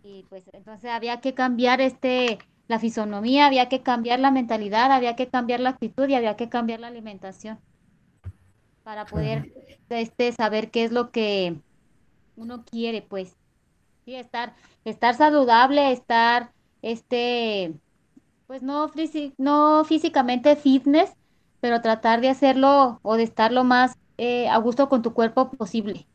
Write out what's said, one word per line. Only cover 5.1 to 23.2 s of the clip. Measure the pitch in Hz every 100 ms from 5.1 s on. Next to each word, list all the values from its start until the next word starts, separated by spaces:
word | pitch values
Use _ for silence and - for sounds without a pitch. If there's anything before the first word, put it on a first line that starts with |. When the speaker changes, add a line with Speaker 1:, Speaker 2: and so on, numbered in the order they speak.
| 233
Speaker 1:
que | 254
cambiar | 254 240 240
la | 254
actitud | 254 220 - 269
y | 262
había | 226 208
que | 233
cambiar | 240 233 226
la | 233
alimentación | 240 220 196 190 190 214 220 _ _ _ _ _ _ - - _ _ _ _
para | - 214 208
poder, | 208 156 220
Speaker 2:
Ajá. | 139 - _ _ _
Speaker 1:
este, | 233 226 - 240
saber | 240 220 214 220
qué | 233
es | 226
lo | 240 233
que | 233 214 196 180 160 _ _ _ _ _ _ _ -
uno | 226 247 -
quiere, | 226 233 220
pues. | - 196 185 _ _ _ _ _ _ _ -
Sí, | 254
estar, | 240 233 240 _ _ _ 220
estar | 214 240 240
saludable, | 302 294 247 233 262 285 277
estar, | 247 - 233 233 240 233 _ _ _
este, | 220 226 _ 247 240 240 226 202 175 151 _ _ _ _ _ _ _
pues, | 262
no | 262 294 302
fisi-, | 302 320 311 285 277
no | 269 294 302 311 311
físicamente | 320 330 311 247 247 294 294
fitness, | 277 262 285 302 392 _ _ _ _ _
pero | 240 233
tratar | 233 220 226 233
de | 262
hacerlo | 269 277 262 269 277 254 -
o | 202
de | 220